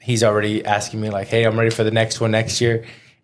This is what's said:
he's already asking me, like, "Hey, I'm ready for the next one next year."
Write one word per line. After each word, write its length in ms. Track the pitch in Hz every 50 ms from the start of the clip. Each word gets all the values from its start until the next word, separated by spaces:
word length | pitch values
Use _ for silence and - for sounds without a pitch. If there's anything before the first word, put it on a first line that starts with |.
he's 220 | - 123 117 107
already 420 | 117 107 104 104 104 104 107 107 -
asking 360 | 104 104 104 - - 110 110
me, 100 | 107 107
like, 180 | 101 98 98 -
"Hey, 160 | 113 117 117
I'm 140 | 110 110 113
ready 120 | 113 113
for 140 | 113 - 107
the 60 | 110
next 300 | 113 113 113 113 - -
one 100 | 117 110
next 300 | 107 110 113 - - -
year." 240 | 120 117 113 113 113 - - - - - _ _